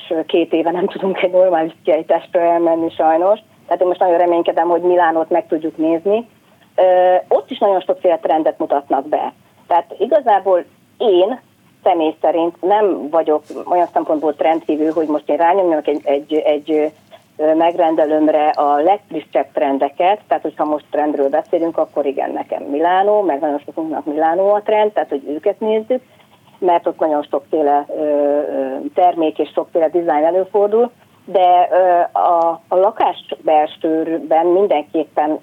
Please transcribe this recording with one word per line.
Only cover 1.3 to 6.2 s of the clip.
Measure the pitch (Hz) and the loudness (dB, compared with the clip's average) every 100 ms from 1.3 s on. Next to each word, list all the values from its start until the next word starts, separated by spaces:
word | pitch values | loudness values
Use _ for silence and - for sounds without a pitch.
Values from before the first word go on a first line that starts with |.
normális | 180 185 165 160 - | 2 4 2 -2 -4
kiállításra | - 156 160 165 - 180 | -2 0 0 -2 0 0
elmenni | 170 170 170 165 165 | 2 2 2 0 -2
sajnos. | - 160 160 185 214 - _ - | 0 2 2 2 0 -4 _ -6
Tehát | 170 | -2
én | 180 | 0
most | 175 | 0
nagyon | 185 170 | 2 2
reménykedem, | 175 170 175 175 170 | 2 2 0 0 0
hogy | 170 | 0
Milánót | 180 175 165 160 160 | 2 2 2 0 0
meg | 170 - | -2 -2
tudjuk | 160 160 151 | -4 -4 -4
nézni. | 156 165 196 220 | -2 0 0 -2